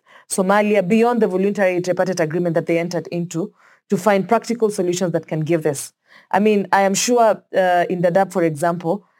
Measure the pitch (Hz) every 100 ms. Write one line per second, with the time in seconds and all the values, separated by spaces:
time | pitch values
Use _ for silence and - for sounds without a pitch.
0 | _ - - - 190 208 214 208 175 226
1 | 233 240 190 185 196 202 185 180 180 180
2 | 185 185 156 170 175 165 165 165 170 175
3 | - 170 175 165 185 - _ _ _ 196
4 | 214 196 185 226 220 233 214 208 180 175
5 | 180 165 - 156 151 170 160 147 - _
6 | _ - _ 196 214 202 190 196 196 196
7 | - 240 220 196 _ 190 185 175 170 185
8 | 175 185 185 190 165 143 170 170 165 202
9 | -